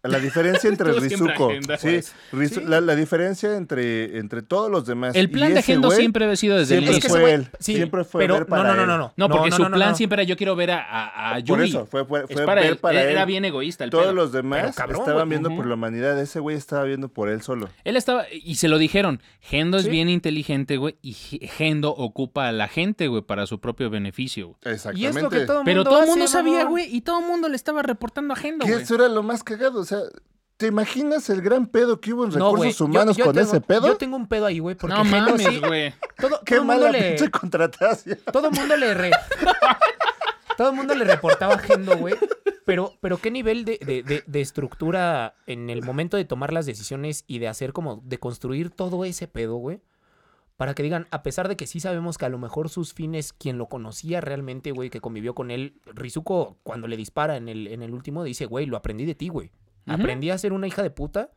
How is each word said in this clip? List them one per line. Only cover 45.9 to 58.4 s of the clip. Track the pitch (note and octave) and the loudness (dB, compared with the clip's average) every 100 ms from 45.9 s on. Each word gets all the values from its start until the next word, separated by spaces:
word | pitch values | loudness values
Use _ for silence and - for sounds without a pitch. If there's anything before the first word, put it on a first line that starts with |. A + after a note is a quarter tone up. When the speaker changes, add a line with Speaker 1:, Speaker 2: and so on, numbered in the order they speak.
| C3+ E3+ G3+ | -6 -2 -2
Speaker 3:
de | |
tomar | D#3+ B2+ C#3+ | -4 -4 -4
las | E3 D3 | -4 -4
decisiones | G#2 G2+ C3+ D3 D3 _ | -8 -10 -8 -8 -8 _
y | A#2+ | -6
de | A#2 | -6
hacer | G#2+ C3 | -6 -8
como, | C3+ D#3 A2 | -6 -8 -10
de | B2+ B2+ | -10 -8
construir | B2 A#2+ C3 C3+ E3+ | -8 -8 -6 -6 -6
todo | - F3+ F3 | -6 -6 -4
ese | F#3 F3 E3+ | -6 -8 -10
pedo, | - A2+ A#2+ | -6 -6 -6
güey, | B2+ F#3+ _ _ _ _ _ _ _ _ | -8 -12 _ _ _ _ _ _ _ _
para | C3 | -6
que | C#3 | -4
digan, | D3 E3+ E3+ | -4 -4 -6
a | D3+ | -8
pesar | C#3+ D3+ F#3 | -6 -6 -6
de | G3+ | -6
que | C#3 | -10
sí | E3+ | -10
sabemos | F#3+ E3+ E3+ D#3+ | -6 -6 -6 -6
que | B2+ | -8
a | |
lo | B2+ | -8
mejor | A#2+ D3+ D#3 | -8 -8 -8
sus | - D#3+ | -8 -10
fines, | - D#3 D#3+ D3 | -8 -8 -8 -10
quien | _ C#3 B2 | _ -10 -8
lo | A2+ | -10
conocía | C3 A2 G#2+ D#3 F3 | -12 -14 -14 -8 -6
realmente, | D3+ C#3 C3+ B2+ C#3+ | -6 -8 -10 -12 -10
güey, | B2+ B2+ | -8 -8
que | A#2 | -10
convivió | A#2+ A2 A2+ | -12 -8 -8
con | B2 B2 | -8 -8
él, | B2 C#3+ _ - | -8 -10 _ -20
Rizuko, | G#2+ B2+ D#3 D#3+ F#3 G2+ - | -16 -12 -10 -4 -4 -4 -10
cuando | - A2+ A2+ | -14 -12 -10
le | A2+ | -10
dispara | G#2+ - D#3 C#3 | -8 -4 -4 -4
en | A#2 | -8
el, | A2 G#2 | -12 -12
en | A2+ | -12
el | A#2 | -12
último, | B2 C#3 D3 | -12 -10 -10
dice, | D#3+ A#2+ | -8 -10